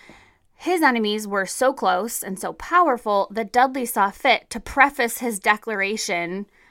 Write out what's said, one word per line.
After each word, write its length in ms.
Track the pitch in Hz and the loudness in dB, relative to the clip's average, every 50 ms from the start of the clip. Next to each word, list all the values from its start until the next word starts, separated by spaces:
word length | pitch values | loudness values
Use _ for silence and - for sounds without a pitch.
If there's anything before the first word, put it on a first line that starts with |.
| - - - - _ _ _ _ _ _ _ | -20 -20 -20 -20 _ _ _ _ _ _ _
His 260 | - - 330 370 320 | -8 -2 -2 0 2
enemies 460 | 311 262 240 226 214 208 208 214 214 | 2 2 2 2 0 -2 -2 -4 -4
were 180 | 202 202 196 185 | -4 -4 -4 -4
so 280 | - - - 254 269 269 | -4 -2 0 0 0 0
close 480 | - 226 185 180 180 214 233 - - - | 0 0 0 0 0 -2 -4 -6 -8 -8
and 160 | 196 185 - | -8 -8 -8
so 140 | 208 - 165 | -8 -10 -10
powerful 760 | - - - 339 359 349 294 247 233 - 214 202 196 196 - | -10 -4 0 2 4 4 4 2 0 0 0 0 0 0 -2
that 200 | 196 226 226 190 - | -4 -6 -4 0 2
Dudley 320 | 240 269 262 262 269 240 | 2 4 2 2 -2 -6
saw 240 | 233 - 220 196 202 | -2 0 0 0 0
fit 380 | - - - 254 220 - - - | 0 0 2 2 2 2 0 -6
to 100 | - 233 | -14 -12
preface 600 | - - - 277 269 277 277 - 240 226 - - | -12 0 4 4 4 4 4 0 -2 -2 -2 -4
his 200 | 254 233 214 190 | -6 -6 -6 -2
declaration 1080 | - 220 208 214 - 226 214 196 196 196 220 208 - 214 185 170 170 170 185 196 202 - _ _ _ _ | 0 0 0 0 -2 -6 -4 -4 -2 -2 -4 -4 -4 -4 -4 -4 -4 -4 -6 -8 -10 -12 _ _ _ _